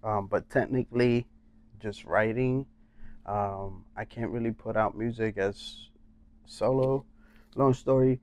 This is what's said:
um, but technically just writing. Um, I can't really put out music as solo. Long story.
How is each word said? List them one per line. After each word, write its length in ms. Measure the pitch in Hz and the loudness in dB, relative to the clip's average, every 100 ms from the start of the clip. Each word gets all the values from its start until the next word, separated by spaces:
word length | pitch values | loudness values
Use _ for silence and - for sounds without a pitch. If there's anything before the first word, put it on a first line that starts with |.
um, 240 | 110 107 98 | -2 -4 0
but 220 | 101 - | -4 0
technically 760 | 147 160 131 123 120 123 120 123 - _ - - - | 0 2 0 0 2 4 2 0 -14 _ -20 -20 -12
just 260 | 110 101 | -10 -10
writing. 600 | - 87 107 113 127 127 139 _ - - - - | 0 2 2 0 0 0 -4 _ -20 -16 -14 -14
Um, 600 | - 104 101 98 98 95 - | -6 -2 -2 -4 -10 -12 -16
I 100 | - | -14
can't 260 | 113 - 113 | -12 -6 -6
really 200 | 113 117 | -4 -4
put 240 | 110 - | -6 -4
out 220 | 110 107 - | 0 0 0
music 400 | 117 117 110 104 | -6 -2 -2 0
as 520 | 98 101 - - - - - - - - | -2 -2 -12 -16 -20 -20 -20 -20 -20 -20
solo. 600 | - - 113 131 131 135 - - - - - | -20 -4 0 2 2 0 -4 -20 -20 -20 -16
Long 180 | - 135 | 2 2
story. 460 | 127 - 131 131 123 | 2 2 4 4 4